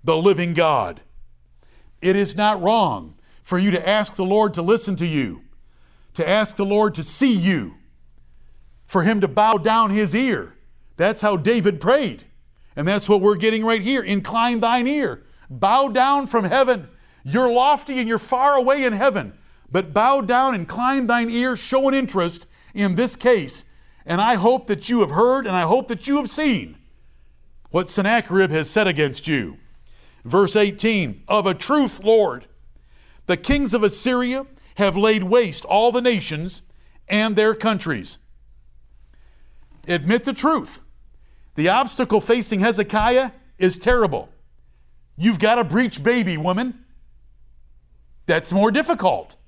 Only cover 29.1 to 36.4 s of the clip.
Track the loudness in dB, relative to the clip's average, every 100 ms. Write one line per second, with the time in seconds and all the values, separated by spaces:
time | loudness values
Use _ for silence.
29.1 | -4 -4 -4 -4 -12 -20 -20 -20 -20 -20
30.1 | _ -2 2 2 2 0 0 0 0 -2
31.1 | -8 -2 0 0 -4 0 0 0 -2 2
32.1 | 2 2 -4 -16 -20 -20 -20 _ -20 -20
33.1 | -20 -4 -4 0 0 0 0 0 0 -2
34.1 | -2 -2 -6 -8 -18 -20 -2 -2 2 2
35.1 | 2 2 2 2 -4 -2 2 2 2 0
36.1 | -2 -4 -8